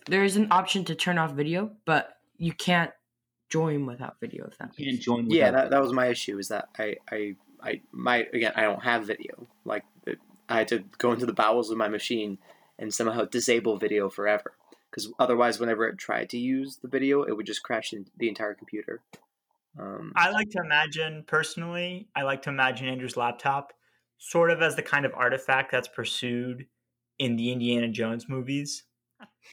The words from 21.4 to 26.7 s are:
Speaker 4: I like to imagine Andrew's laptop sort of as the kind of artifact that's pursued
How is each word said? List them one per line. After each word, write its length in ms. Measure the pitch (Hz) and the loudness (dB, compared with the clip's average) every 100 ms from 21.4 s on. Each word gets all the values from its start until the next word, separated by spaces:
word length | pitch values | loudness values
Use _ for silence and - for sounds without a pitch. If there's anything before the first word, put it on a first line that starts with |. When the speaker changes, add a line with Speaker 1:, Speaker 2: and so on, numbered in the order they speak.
| 156 - 170 175 180 180 214 190 | 0 -4 -6 -4 -6 -8 -8 -4
Speaker 4:
I 80 | |
like 180 | - 135 | -2 -2
to 80 | 147 | -4
imagine 380 | 135 131 117 131 | 0 2 0 -4
Andrew's 280 | 127 127 123 | -6 -6 -2
laptop 580 | 120 120 135 139 139 - _ _ _ _ | -2 0 -2 -2 -4 -16 _ _ _ _
sort 320 | - 170 170 | -2 4 4
of 140 | 160 | 4
as 120 | 160 143 | 2 0
the 60 | |
kind 240 | - 143 139 | 0 0 0
of 80 | |
artifact 580 | 113 123 131 - 135 135 | 2 0 2 2 0 2
that's 160 | 127 123 | -2 -2
pursued 800 | - 113 - 123 120 123 123 139 | -6 -6 -4 -4 -4 -6 -8 -14